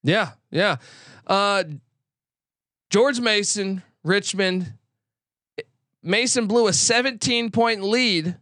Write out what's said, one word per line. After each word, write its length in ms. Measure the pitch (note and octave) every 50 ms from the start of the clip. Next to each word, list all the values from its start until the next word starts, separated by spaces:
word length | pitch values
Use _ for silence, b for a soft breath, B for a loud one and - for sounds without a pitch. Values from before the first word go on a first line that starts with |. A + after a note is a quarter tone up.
| -
Yeah. 300 | - E3+ A3+ G3+ C3 - _ _ _
Yeah. 240 | - D3+ F#3+ G#3 D#3 B2 B B B B B B B B B
Uh, 380 | - F#3 G3 G3+ G3+ G3+ G3 F#3 D#3+ D3+ C#3 _ _ _ _ _ _ _ _ _ _ _ _ _ _ _ _ _ _ _ _ _ _
George 280 | - G3+ A#3+ C#4 C4+ A#3
Mason, 600 | A#3+ A3+ G#3+ G#3 G3+ G3 - G#3 G3 F#3+ F#3+ F#3 - _ _ _ _
Richmond. 720 | D#3 F#3 G3+ G3 - - F#3+ G3 F#3 F3+ F#3 F3+ D3+ - - _ _ _ _ _ _ _ _ _ _ _ _ _ _ _ - - _ _ _ _ _ _ _ _
Mason 420 | D#3+ F#3+ A3 A#3+ B3 - B3+ A#3
blew 220 | G3 G#3+ A#3+ A#3 G#3
a 60 | E3
seventeen 760 | - - - A#3 A#3 B3 C4+ B3+ G#3+ - - A#3+ A#3+ A#3 A#3
point 320 | - A3 A#3 A#3 A3+ G#3 F#3+
lead. 540 | G3 A3 B3+ B3+ A#3 F#3+ E3+ D#3 F3 F3 -